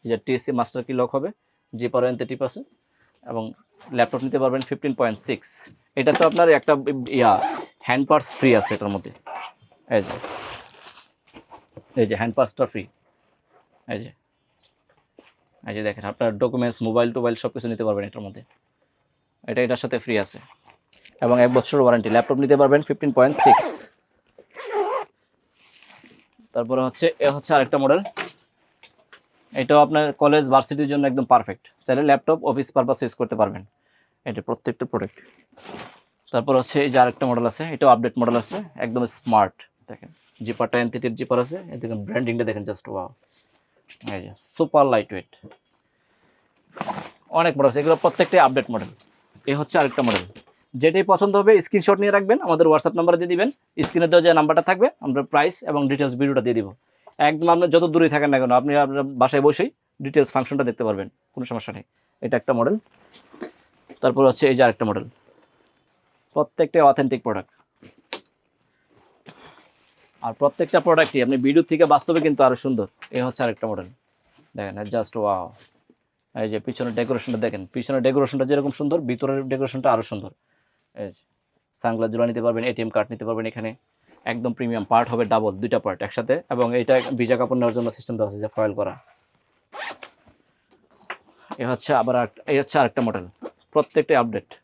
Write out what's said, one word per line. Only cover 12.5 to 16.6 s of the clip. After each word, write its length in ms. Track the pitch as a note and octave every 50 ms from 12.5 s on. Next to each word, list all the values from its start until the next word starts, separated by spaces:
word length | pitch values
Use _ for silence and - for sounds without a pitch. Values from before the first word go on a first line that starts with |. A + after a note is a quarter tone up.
| - - C3 -
ফ্রি। 100 | - A2 A2 - _ _ _ _ _ _ _ _ _ _ _ _ _ _ _ _ _ _ _ -
এই 60 | A#2 G2+
যে, 80 | - - _ _ _ _ _ _ _ _ _ _ _ _ _ _ _ _ _ _ _ _ _ - _ _ _ _ _ _ _ _ - A2+
এই 60 | G#2
যে 60 | G#2+ G#2+ G#2
দেখেন, 160 | G2+ G#2+ G2 G2+
আপনার 160 | - _ A#2+ A2+ G#2 G2+
ডকুমেন্টস, 360 | B2+ A#2+ C3 B2